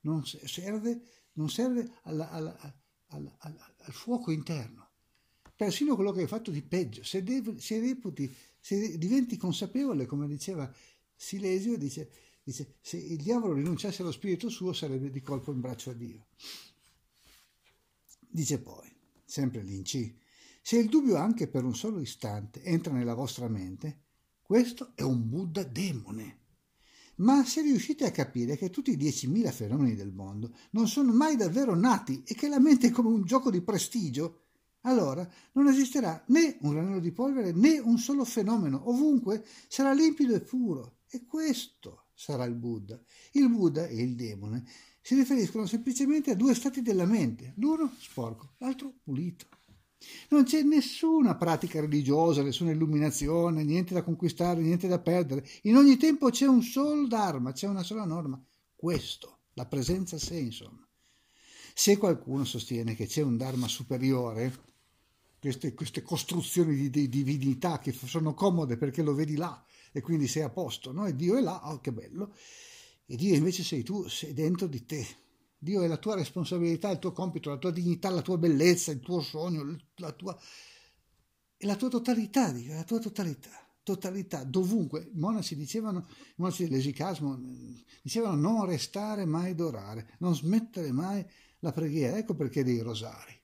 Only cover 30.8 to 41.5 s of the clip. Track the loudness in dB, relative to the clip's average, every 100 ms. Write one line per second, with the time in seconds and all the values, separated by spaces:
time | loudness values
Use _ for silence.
30.8 | 2 4 6 6 6 4 2 2 2 4
31.8 | 4 4 0 -8 -6 -4 0 6 8 10
32.8 | 8 4 4 4 4 2 4 0 0 -2
33.8 | -2 -4 -2 -4 -6 -8 _ _ _ _
34.8 | 2 4 4 -2 -8 -12 _ 4 6 6
35.8 | 4 2 0 -4 4 6 6 2 0 0
36.8 | 0 -2 -2 -2 0 0 0 6 6 6
37.8 | 4 2 2 0 0 0 0 2 0 -2
38.8 | 0 2 4 4 2 -4 -6 -20 -10 0
39.8 | 2 6 4 4 2 2 0 -2 -2 -4
40.8 | -8 _ _ -14 -8 -4 -2